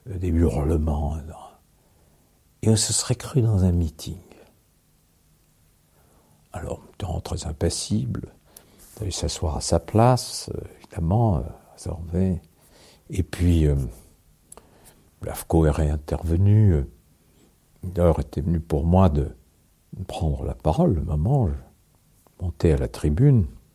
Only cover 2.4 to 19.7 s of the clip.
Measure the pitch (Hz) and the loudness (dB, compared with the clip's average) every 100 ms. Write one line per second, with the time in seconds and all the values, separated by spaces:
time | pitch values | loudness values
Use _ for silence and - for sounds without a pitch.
2.4 | _ _ 107 110 - 113 - 127 - 139 | _ _ 2 2 2 -2 -2 -4 -2 0
3.4 | 113 101 92 87 80 - - 87 - - | 2 4 4 2 0 -6 -14 -14 -16 -20
4.4 | - _ _ _ _ _ _ _ _ _ | -20 _ _ _ _ _ _ _ _ _
5.4 | _ _ _ _ _ _ _ _ _ _ | _ _ _ _ _ _ _ _ _ _
6.4 | _ - 78 - - - 90 82 - 82 | _ -12 -10 -12 -14 -12 -8 -6 -6 -8
7.4 | - 76 85 - - 107 127 - - - | -6 -4 -2 -2 -4 -4 -2 -6 -10 -16
8.4 | _ - _ _ - - 98 - 76 - | _ -20 _ _ -20 -12 -8 -6 -6 -4
9.4 | 87 71 - 82 - 107 117 123 - - | -4 -4 0 0 2 4 4 2 -2 -10
10.4 | - - - - - - 82 107 117 78 | -10 -12 -12 -18 -14 -4 0 2 2 0
11.4 | - - _ - - 80 82 85 95 85 | -4 -12 _ -14 -10 -10 -6 -2 0 -2
12.4 | - _ _ _ - _ - - - - | -8 _ _ _ -20 _ -8 -6 -6 0
13.4 | 87 85 76 71 62 - - _ _ _ | 2 4 4 2 -2 -10 -20 _ _ _
14.4 | _ - _ _ - _ _ _ - - | _ -20 _ _ -20 _ _ _ -12 -10
15.4 | - 82 78 73 73 73 - - 82 85 | 0 2 4 2 0 -2 -4 -6 -2 2
16.4 | 101 107 104 78 69 - _ _ _ _ | 4 6 6 4 0 -10 _ _ _ _
17.4 | _ _ _ _ 90 87 87 78 73 - | _ _ _ _ -8 2 2 2 -2 -4
18.4 | 76 85 - 76 78 92 95 73 69 - | -2 -2 0 -2 4 6 6 4 -2 -8
19.4 | _ _ _ | _ _ _